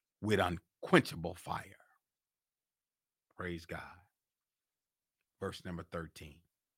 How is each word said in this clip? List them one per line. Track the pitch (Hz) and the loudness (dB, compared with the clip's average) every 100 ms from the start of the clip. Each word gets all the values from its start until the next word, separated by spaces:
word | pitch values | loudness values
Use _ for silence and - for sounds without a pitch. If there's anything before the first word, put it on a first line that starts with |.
| _ - | _ -4
with | 104 101 | 4 6
unquenchable | 90 87 - - - 180 - - 82 87 | 4 2 -6 -12 6 6 6 -2 -6 -6
fire." | - - 92 95 - _ _ _ _ _ _ _ _ _ _ _ _ _ _ - | -6 -6 -8 -18 -20 _ _ _ _ _ _ _ _ _ _ _ _ _ _ -8
Praise | 90 85 - | -6 -6 -8
God. | 80 - 90 - _ _ _ _ _ _ _ _ _ _ _ _ - | -10 -10 -18 -20 _ _ _ _ _ _ _ _ _ _ _ _ -8
Verse | 98 - | -8 -8
number | 95 85 | -10 -10
thirteen. | 82 85 80 - 78 73 _ _ _ | -6 -8 -8 -12 -18 -20 _ _ _